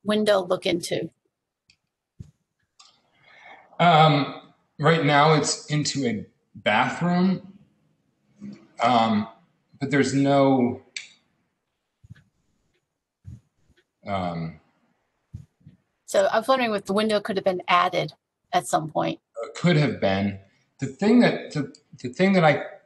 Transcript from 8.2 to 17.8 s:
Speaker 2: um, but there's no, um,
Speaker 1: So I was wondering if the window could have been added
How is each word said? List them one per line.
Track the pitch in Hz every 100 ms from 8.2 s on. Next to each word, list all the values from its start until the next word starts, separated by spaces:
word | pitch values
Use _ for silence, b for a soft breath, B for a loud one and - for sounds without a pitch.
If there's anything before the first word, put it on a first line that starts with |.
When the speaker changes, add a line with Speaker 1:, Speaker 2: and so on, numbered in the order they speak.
| _ _ - - _ -
Speaker 2:
um, | 117 120 113 107 107 - _ _ _ _
but | 127
there's | 139 117
no, | 135 139 139 135 131 120 98 _ - - _ _ _ _ _ _ _ _ _ _ - _ _ _ _ _ _ _ _ _ _ - - _ _ _ _ _ _ 98
um, | 98 90 82 80 76 _ _ _ _ _ _ _ - - _ - _ _ _ -
Speaker 1:
So | - 196
I | 220
was | 220
wondering | 262 233
if | 202
the | -
window | 196 214 208
could | 202 196
have |
been | 196 180 -
added | 180